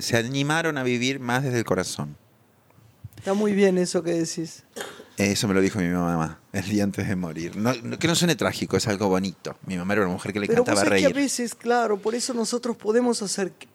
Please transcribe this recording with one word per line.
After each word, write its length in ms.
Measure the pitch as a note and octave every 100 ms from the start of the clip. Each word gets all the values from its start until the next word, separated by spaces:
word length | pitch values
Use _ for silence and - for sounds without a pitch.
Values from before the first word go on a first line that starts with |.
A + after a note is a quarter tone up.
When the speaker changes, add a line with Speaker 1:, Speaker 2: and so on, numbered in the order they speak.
Speaker 1:
se 140 | - A#2
animaron 600 | A#2 C#3 C#3 D#3+ E3 D3
a 40 |
vivir 360 | B2+ A#2+ B2+ C#3
más 240 | B2 B2
desde 140 | C#3 B2
el 60 | G#2+
corazón. 500 | F#2+ F2 - D2 D2 _ _ _ _ _ _ - _ - -
Speaker 2:
Está 160 | -
muy 180 | G3 G#3+
bien 240 | G3 G3 F#3
eso 240 | F3+ F#3
que 120 | E3
decís. 500 | E3+ E3 - D#3+ - - - - - - -
Speaker 1:
Eso 300 | G2 G2+ A2
me 60 |
lo 80 | F#2+
dijo 160 | F#2+ G#2
mi 120 | F2
mamá 500 | F2+ E2+ E2+ D#2+ D#2+ _
el 140 | G2 F#2+
día 160 | G#2
antes 240 | G2+ F#2+ F#2+
de 80 | F#2+
morir. 400 | E2+ D#2 E2 F2+
No, 180 | A2 B2+
no, 160 | A#2 A#2
que 80 | D#3+
no 80 | E3
suene 200 | F3 C#3
trágico, 420 | F#2 - F2 F#2+
es 100 | -
algo 220 | G2 G2+
bonito. 460 | F#2 G2 E2 D#2 - -
Mi 100 | F#2
mamá 160 | F2+
era 100 | G#2
una 100 | F#2+
mujer 200 | F2+ G#2+
que 60 | G2+
le 80 | G2+
Speaker 2:
Pero 160 | A#3
vos 60 | B3
Speaker 1:
encantaba 160 | A3 -
Speaker 2:
sabés 140 | G2
que 60 | C4+
Speaker 1:
reír. 80 | C4+
Speaker 2:
a 40 |
veces, 320 | C#4 - A#3+
claro, 460 | - A#3 A#3+ A3+ G#3
por 160 | G#3+ A#3
eso 180 | A#3
nosotros 420 | A#3 A3+ A#3+ A#3+ A3+
podemos 440 | G3+ A3 B3 A#3
hacer 300 | F#3+ - F#3
que, 160 | - -